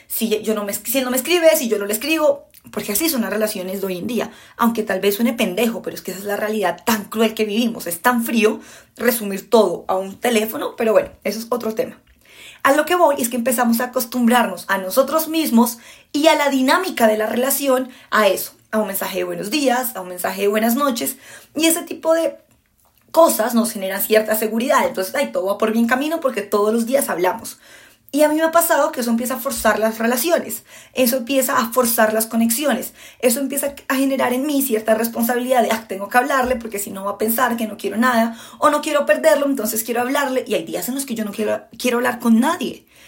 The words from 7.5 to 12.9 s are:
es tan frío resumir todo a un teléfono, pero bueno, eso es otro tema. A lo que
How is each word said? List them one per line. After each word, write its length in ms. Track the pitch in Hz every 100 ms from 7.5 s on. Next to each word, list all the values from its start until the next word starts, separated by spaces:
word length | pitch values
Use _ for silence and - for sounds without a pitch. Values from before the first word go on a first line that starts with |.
| 214 240 - 175
es 160 | 170
tan 220 | 247 240
frío 360 | 233 233 214 311 - - - -
resumir 540 | 233 233 202 196 -
todo 340 | 226 196 170 -
a 80 | 190
un 240 | 196 196
teléfono, 540 | 247 220 220 285 - -
pero 160 | 226
bueno, 180 | 185 - -
eso 160 | 214 226
es 80 | -
otro 240 | 240 226
tema. 260 | 220 - - _ _ _ - - -
A 80 | 262
lo 120 | 285
que 120 | 294